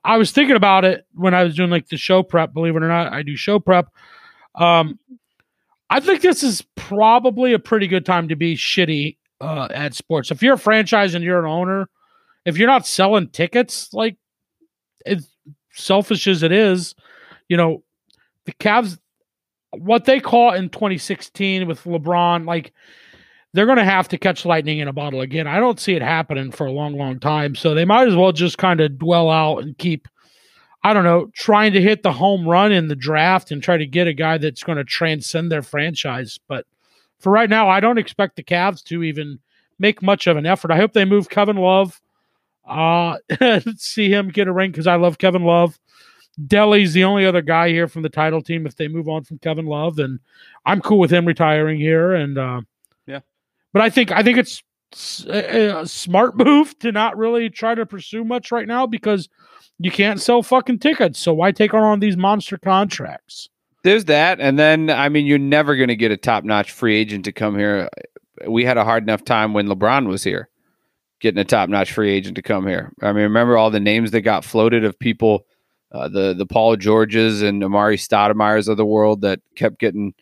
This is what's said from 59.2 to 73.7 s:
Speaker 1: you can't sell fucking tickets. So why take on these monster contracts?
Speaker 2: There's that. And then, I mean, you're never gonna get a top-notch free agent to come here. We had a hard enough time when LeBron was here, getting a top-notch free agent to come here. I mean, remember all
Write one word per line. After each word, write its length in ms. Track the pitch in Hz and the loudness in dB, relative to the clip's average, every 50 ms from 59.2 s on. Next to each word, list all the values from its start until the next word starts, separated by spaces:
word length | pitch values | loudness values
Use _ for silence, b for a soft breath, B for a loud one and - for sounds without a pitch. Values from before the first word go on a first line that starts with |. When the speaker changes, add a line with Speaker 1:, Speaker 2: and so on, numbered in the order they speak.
| 160 - b b b b b b b b b _ | -4 -10 b b b b b b b b b _
Speaker 1:
you 120 | 165 180 - | -6 -6 -2
can't 280 | - 196 208 214 190 | 0 0 0 0 -2
sell 220 | - - 240 240 - | 0 2 2 2 2
fucking 380 | - 254 262 247 - 247 202 | 2 0 0 2 0 -4 0
tickets. 400 | - 294 320 - 240 170 143 - | 0 0 0 2 0 -2 -2 -4
So 120 | - 175 160 | -2 -2 0
why 180 | 156 170 196 196 | 2 2 0 2
take 200 | - 214 208 214 | 2 0 2 2
on 280 | 220 214 214 214 202 | 2 2 2 2 2
these 160 | 202 214 185 | 0 0 0
monster 420 | 175 185 196 214 208 - - 196 180 | 0 0 0 0 0 -4 -8 -12 -8
contracts? 880 | - 190 190 190 208 196 - - 139 80 71 - - _ - - - - _ _ _ _ _ _ - | -2 0 0 0 0 -2 -4 -10 -10 -12 -14 -16 -18 _ -20 -20 -20 -20 _ _ _ _ _ _ 2
Speaker 2:
There's 220 | 180 202 226 196 | 2 2 4 4
that. 340 | 156 147 147 156 180 185 - | 2 4 4 4 2 2 2
And 180 | 135 139 135 143 | 0 0 4 4
then, 320 | 151 156 156 160 156 156 | 6 6 6 4 2 0
I 180 | 147 139 139 143 | 0 0 0 2
mean, 160 | 147 151 147 | 2 0 2
you're 120 | 143 147 143 | 2 2 2
never 380 | 139 139 143 151 151 143 147 | 2 2 2 2 2 2 2
gonna 180 | 131 131 123 120 | 2 2 0 2
get 160 | 107 117 110 | 0 0 0
a 60 | 107 | 0
top-notch 560 | 98 - 120 113 104 - 104 107 104 101 - - | 0 0 -2 -2 0 0 0 0 0 -2 -2 -6
free 240 | - 127 117 107 | -2 0 2 2
agent 300 | 107 110 104 104 101 90 | 2 0 -2 -4 -8 -8
to 60 | 104 - | -10 -6
come 240 | - 110 107 104 | -4 -4 -4 -2
here. 320 | 101 104 104 101 98 60 - - - - - _ - _ _ _ - - - | -2 -2 0 -2 -2 -4 -6 -10 -14 -20 -20 _ -20 _ _ _ -16 -8 -4
We 160 | 113 117 120 | -2 0 0
had 120 | 123 127 117 | 2 2 2
a 60 | 104 | 2
hard 200 | 110 117 113 107 | 2 0 0 0
enough 200 | 107 110 104 - | -2 -4 -4 -2
time 280 | - 123 110 107 107 107 | -2 0 0 0 0 0
when 160 | 107 101 101 | -2 -2 -2
LeBron 400 | 101 92 101 110 127 139 131 101 | -2 0 0 2 2 2 0 -2
was 160 | 92 98 - | -4 -4 -4
here, 240 | 98 98 - - - _ _ _ _ _ _ _ _ _ _ _ _ _ _ | -4 -4 -6 -8 -12 _ _ _ _ _ _ _ _ _ _ _ _ _ _
getting 180 | - 113 90 101 | -2 -2 0 0
a 60 | 101 | 0
top-notch 480 | - 127 110 95 87 101 101 95 - - | 2 2 2 2 0 0 -2 -2 -2 -2
free 180 | - 107 101 | -2 -2 0
agent 240 | 98 98 95 98 92 | 0 -2 -4 -6 -12
to 60 | 95 92 | -12 -6
come 240 | - 110 95 95 | -4 -4 -4 -2
here. 260 | 95 90 90 - - - _ - | -4 -4 -6 -8 -10 -14 _ -4
I 100 | 104 104 | -2 0
mean, 100 | 104 104 | 2 0
remember 340 | 104 107 117 120 120 120 | 2 2 2 2 4 4
all 140 | 113 110 110 | 4 4 2